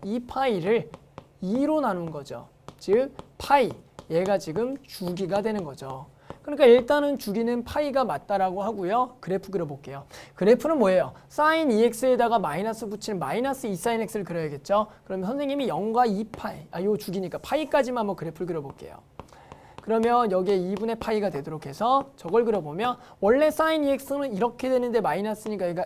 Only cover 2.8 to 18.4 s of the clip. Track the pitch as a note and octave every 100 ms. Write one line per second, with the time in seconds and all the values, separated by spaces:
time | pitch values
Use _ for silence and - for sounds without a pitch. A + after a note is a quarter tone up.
2.8 | - G#3+ C#4 - - - - C#4+ G#3 -
3.8 | - - - D#3+ F#3+ G3 D#3+ D#3+ B3 C#4
4.8 | - - F3+ F3 F3+ G3+ G#3+ G#3+ D#3 C3
5.8 | C3+ C3 - - - - - C#4+ C4 B3
6.8 | A#3+ D4 C#4+ C4+ - G3+ A3+ A#3+ A#3 D4+
7.8 | D4 C4+ A3+ F#3 - G3 F#3 F#3 G3+ G#3
8.8 | F3+ A#3 B3+ - - F#3+ F#3+ F#3+ D#3 C3+
9.8 | - C#3 - - - - F#3 B3 D4 D#4
10.8 | G3 F#3 C3 - - - D4+ D#4+ D#4 G#3+
11.8 | A#3 A#3 C4 B3 A#3 A3+ E3+ D3+ G#3+ A3
12.8 | G#3+ G#3 - G3 C3+ F#3 C4+ C4+ A#3 F3+
13.8 | A#3 A3+ G#3 G#3+ F3+ E3+ D#3 C#3+ - G3+
14.8 | G#3+ - - F#3+ F#3 C#4 C#4 C#4+ A#3+ D#3
15.8 | G#3+ A#3 B3 G3 A3 - G#3+ E3+ D3+ E3+
16.8 | G3 G#3 - F#3 F3+ - - D4 D4+ D4
17.8 | B3 B3 G#3 F#3 E3 D#3